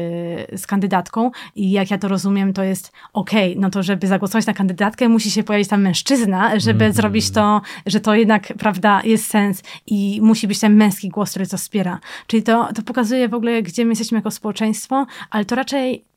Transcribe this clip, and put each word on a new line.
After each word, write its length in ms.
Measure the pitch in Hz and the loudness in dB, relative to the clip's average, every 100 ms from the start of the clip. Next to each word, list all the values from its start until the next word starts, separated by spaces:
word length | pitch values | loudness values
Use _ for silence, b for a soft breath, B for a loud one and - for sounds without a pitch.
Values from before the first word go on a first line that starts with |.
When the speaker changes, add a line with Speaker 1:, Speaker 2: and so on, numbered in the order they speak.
| 170 170 170 170 - 190 | -4 -6 -6 -8 -10 -12
Speaker 1:
z 60 | - | -4
kandydatką 640 | 202 190 190 175 - 226 B B - | -2 0 -2 -2 -2 -2 B B -4
i 140 | 190 | 0
jak 200 | 196 196 | 0 0
ja 80 | 202 | -2
to 100 | 202 | -2
rozumiem, 440 | 190 196 196 196 | -2 0 0 0
to 100 | 190 | 0
jest 300 | 190 185 - B B | -2 -2 -6 B B
okej, 440 | - 180 220 185 180 | -6 0 2 2 0
no 120 | 190 | -2
to 120 | 196 | 0
żeby 240 | 180 190 190 | -2 -2 0
zagłosować 400 | 190 196 220 220 | 0 0 -2 0
na 80 | |
kandydatkę, 540 | 202 196 180 208 - 240 | 0 0 0 -2 0 2
musi 220 | 226 214 | 2 2
się 120 | 185 | -2
pojawić 260 | 208 208 202 | 0 0 0
tam 140 | 208 | 2
mężczyzna, 800 | 196 165 - 269 220 185 226 220 | 2 0 0 2 2 2 2 2
żeby 240 | 226 220 | 2 2
Speaker 2:
Mhm. 80 | 214 | 2
Speaker 1:
zrobić 380 | 202 214 214 208 | 2 0 0 0
to, 300 | 226 208 208 208 B - | 2 2 2 0 B -2
że 140 | 208 | -2
to 140 | 214 | 2
jednak, 380 | 214 220 214 196 - | 4 4 2 0 -4
prawda, 440 | 220 190 214 196 | -2 0 2 2
jest 220 | 220 220 - | 4 0 2
sens 360 | 214 202 190 - B - | 0 2 -2 -8 B -4
i 340 | 208 196 208 | -2 0 2
musi 260 | 220 226 208 | 4 4 2
być 120 | 180 | 2
ten 160 | 220 208 | 6 6
męski 320 | 214 190 190 | 6 2 -6
głos, 220 | 185 196 | -4 -4
który 160 | - 190 | -4 -6
to 100 | 180 | -6
wspiera. 420 | - 202 185 180 B B B | -4 -4 -2 -6 B B B
Czyli 160 | 220 | -2
to, 260 | 220 226 - | 2 2 0
to 80 | 220 | -4
pokazuje 460 | - 254 220 254 240 | -6 -2 0 0 0
w 60 | |
ogóle, 280 | 240 233 233 | -2 -2 -2
gdzie 220 | 180 165 | -2 -2
my 60 | 233 | 0
jesteśmy 280 | 226 226 220 | 0 -2 -2
jako 120 | 214 | -4
społeczeństwo, 760 | - 214 202 220 220 - 262 269 B B | -6 -6 -4 -2 -4 -2 -2 -2 B B
ale 140 | 214 | -4
to 100 | 202 | -2
raczej, 500 | 247 262 277 262 254 _ | -2 -2 -2 -2 -4 _